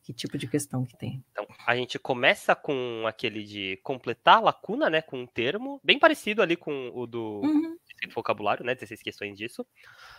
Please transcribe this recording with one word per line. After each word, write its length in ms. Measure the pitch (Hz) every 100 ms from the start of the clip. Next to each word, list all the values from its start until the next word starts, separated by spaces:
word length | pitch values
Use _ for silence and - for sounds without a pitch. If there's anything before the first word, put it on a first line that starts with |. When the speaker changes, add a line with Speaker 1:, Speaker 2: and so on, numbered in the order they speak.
Speaker 1:
Que 80 | -
tipo 260 | - - 143
de 80 | 127
questão 380 | 147 - 127
que 140 | 123 -
tem? 260 | - 135 -
Speaker 2:
Então, 160 | - 104 - -
a 80 |
gente 240 | 123 123 -
começa 560 | - 123 139 208 -
com 520 | 175 - 131 123 113 110
aquele 380 | - 113 107 104
de 320 | 104 95 95
completar 560 | - 127 120 113 170 214
a 40 |
lacuna, 480 | 185 - - 254 269
né? 120 | 160
Com 200 | - 131
um 40 | 123
termo, 540 | - 120 202 269 277
bem 160 | - 269
parecido 440 | 320 302 208 214
ali 160 | 175 170
com 340 | - 139 123
o 140 | 123 117
do 320 | 117 110 104
Speaker 1:
Uhum. 360 | 285 302 330 339 _ - 123
Speaker 2:
vocabulário, 520 | - - 107 101 131 123
né? 80 | 127
Dezesseis 260 | 107 107
questões 360 | 107 - 104 101
disso. 280 | 113 - - _ - - -